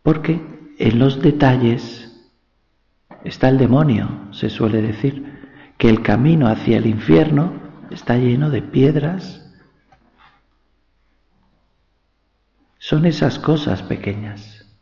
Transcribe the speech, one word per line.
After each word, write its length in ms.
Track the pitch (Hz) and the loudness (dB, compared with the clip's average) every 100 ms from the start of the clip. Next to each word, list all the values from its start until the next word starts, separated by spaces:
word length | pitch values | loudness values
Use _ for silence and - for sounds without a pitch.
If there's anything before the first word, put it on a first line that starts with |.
porque 400 | - 156 - 165 - - - - | 0 0 -2 -4 -8 -20 -20 -2
en 180 | 120 117 | 0 2
los 240 | 135 135 | 2 2
detalles 1040 | 151 - 139 127 117 123 - - - - _ _ _ _ _ _ _ _ _ - - | 0 2 2 2 2 0 -6 -16 -20 -20 _ _ _ _ _ _ _ _ _ -16 -14
está 240 | - 131 | -2 2
el 80 | 131 | 4
demonio. 720 | 120 131 151 104 - - - | 4 4 2 0 -2 -8 -16
Se 180 | - 110 | -8 -8
suele 320 | - 113 110 | -2 0 0
decir 920 | 107 110 139 135 - - - - - _ | -2 -2 -4 -4 -14 -18 -20 -20 -20 _
que 120 | 117 | 4
el 120 | 110 | 4
camino 460 | - 104 143 165 120 | 2 2 4 4 2
hacia 300 | 110 - 113 | 0 0 2
el 80 | 113 | 0
infierno 680 | 110 - 160 156 143 175 - - - - | -2 4 4 4 0 0 -6 -18 -20 -18
está 240 | - - 120 | -12 -2 0
lleno 340 | 123 123 151 | 2 0 0
de 120 | 120 | -2
piedras. 920 | - - 135 151 147 185 - - - _ _ _ _ _ _ _ _ _ _ _ _ _ _ _ _ _ _ _ _ _ _ _ _ _ _ _ _ _ _ _ _ _ | -2 2 2 2 -2 -6 -12 -18 -20 _ _ _ _ _ _ _ _ _ _ _ _ _ _ _ _ _ _ _ _ _ _ _ _ _ _ _ _ _ _ _ _ _
Son 280 | - 156 170 | -4 0 2
esas 340 | 156 147 - | 0 -2 -2
cosas 440 | - 156 - 104 | -2 -2 -2 -6
pequeñas 920 | - - 101 104 107 - - - _ _ | -6 -8 -6 -8 -10 -14 -20 -20 _ _